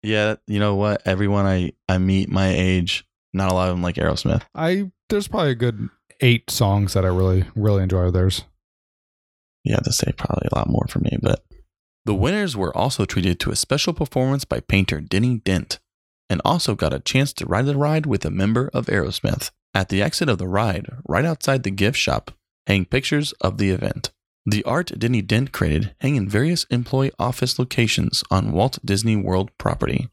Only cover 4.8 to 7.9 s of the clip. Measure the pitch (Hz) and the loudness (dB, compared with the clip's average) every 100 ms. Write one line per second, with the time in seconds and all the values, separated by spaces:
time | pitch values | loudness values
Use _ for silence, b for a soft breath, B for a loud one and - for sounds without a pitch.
4.8 | 196 _ _ 208 202 220 156 120 123 107 | -4 _ _ -4 -2 -2 0 0 -2 -2
5.8 | 113 _ _ _ 127 117 - - 104 101 | -8 _ _ _ 4 4 0 0 2 4
6.8 | 98 101 92 90 92 92 90 - 104 101 | 2 2 2 2 4 2 0 0 2 2
7.8 | 92 | 2